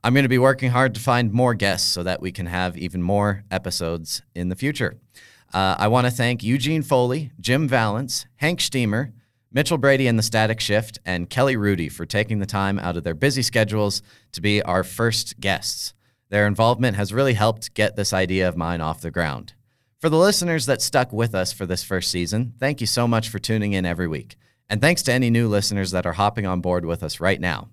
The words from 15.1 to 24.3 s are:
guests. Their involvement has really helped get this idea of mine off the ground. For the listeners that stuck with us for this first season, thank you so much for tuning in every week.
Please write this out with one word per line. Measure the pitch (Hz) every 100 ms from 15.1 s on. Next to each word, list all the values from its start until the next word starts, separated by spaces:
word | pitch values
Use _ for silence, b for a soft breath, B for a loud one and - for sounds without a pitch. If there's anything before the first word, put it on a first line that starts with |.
| 113 - -
guests. | 98 87 - - - _ _ _ _
Their | 104 104
involvement | 98 113 117 127 101
has | 98
really | 110 139
helped | 107 98 95 -
get | - 107 -
this | 101
idea | 95 92 95 92
of | 85
mine | 82 85
off | 80 80
the | 85
ground. | 87 80 64 - _ _ _ _ _
For | 165
the | 156
listeners | 190 202 175 160 120
that | 135
stuck | - 139 127
with | 104 117 101
us | 92
for | - 92
this | 90
first | - 92 -
season, | 90 85 107 123 -
thank | 135 139
you | 113
so | - 120
much | 113 110
for | 98
tuning | - 110 104
in | 95 90
every | 85 85
week. | 76 -